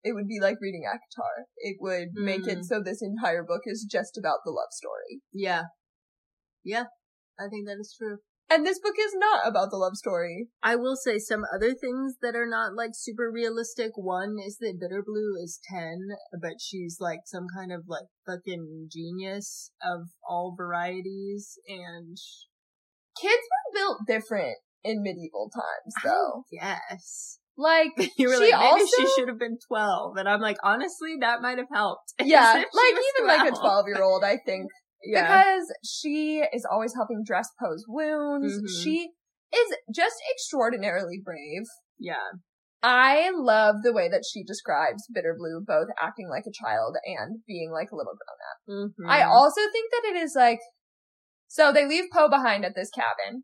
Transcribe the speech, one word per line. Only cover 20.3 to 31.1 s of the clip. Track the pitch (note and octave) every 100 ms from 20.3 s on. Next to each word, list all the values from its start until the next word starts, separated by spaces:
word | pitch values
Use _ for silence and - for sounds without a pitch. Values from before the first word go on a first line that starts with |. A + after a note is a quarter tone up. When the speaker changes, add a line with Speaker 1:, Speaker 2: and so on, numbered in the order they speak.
| F3 F3+ F3+
Speaker 2:
varieties, | F3+ F3 F3+ F#3 F#3 G3 G3 G3+ G3+ - -
and | F#3+ F3 E3+ E3 F#3 - - - _ _ _ _ _ _ -
Speaker 1:
Kids | F#4+
were | A#4+ - F#5+ E5 G#4
built | G4 C4 G#3+
different | A3 A3 G#3 C#3+ G#2+ _ _
in | G#3 A3
medieval | G3+ F3+ E3 G2 G#3+
times, | A#3+ E2 - A3 -
Speaker 2:
I | -
Speaker 1:
though. | - - - C4
Speaker 2:
guess. | E3+ F#3+ F#3+ - F#3+ - - - - _ -
Speaker 1:
Like, | D4+ E4 D#4+ -
Speaker 2:
<laughs> | F#4 -
You | B3+
were | B3+
Speaker 1:
she | G#4+
Speaker 2:
like, | -
"Maybe | A3+
Speaker 1:
also | F4 G4 B4
Speaker 2:
she | C5+ F#4+
should | B3
have | A#3
been | A#3 A#3 _
twelve," | A3+ G#3 F#3 F3+ F#3+
and | F#3+
I'm | G#3
like, | G#3+ G3+
"Honestly, | G3+ A3+ F4 - D#4+